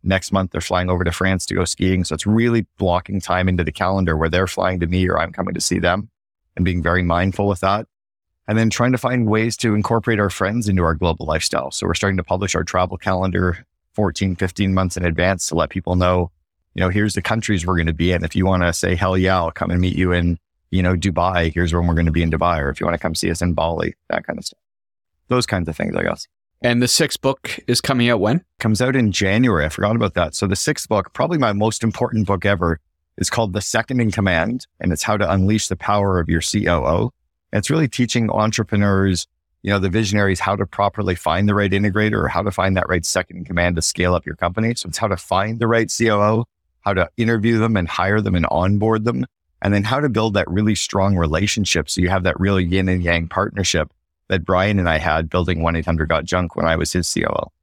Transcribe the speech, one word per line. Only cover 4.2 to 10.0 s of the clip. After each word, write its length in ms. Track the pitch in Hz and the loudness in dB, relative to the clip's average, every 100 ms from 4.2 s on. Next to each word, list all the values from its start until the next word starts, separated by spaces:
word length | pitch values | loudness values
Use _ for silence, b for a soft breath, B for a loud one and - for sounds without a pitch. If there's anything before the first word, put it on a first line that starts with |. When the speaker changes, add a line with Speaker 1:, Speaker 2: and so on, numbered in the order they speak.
| 82 | 2
Speaker 1:
they're 180 | 87 95 | 0 0
flying 320 | - 92 90 | 0 -2 0
to 80 | 85 | 0
me 220 | 90 92 | 2 2
or 100 | 82 | 0
I'm 140 | 85 | -2
coming 220 | 87 92 | -4 -6
to 60 | 87 | -4
see 200 | - 90 | -2 0
them 280 | 87 92 - _ _ _ _ | 0 0 -4 _ _ _ _
and 100 | - | -2
being 180 | 92 87 | 0 0
very 200 | 85 90 | 0 2
mindful 460 | 90 85 95 - 101 | 2 2 0 0 -2
with 120 | 92 | 0
that. 260 | 95 104 113 _ _ _ _ _ - | 0 -2 -4 _ _ _ _ _ -2
And 100 | 107 | 0
then 140 | 113 | 0
trying 220 | - 123 | 2 0
to 60 | 127 | 2
find 280 | 123 123 110 | 0 0 2
ways 300 | 110 113 - | 2 0 0
to 180 | 113 | 0
incorporate 460 | 104 104 113 | 0 2 0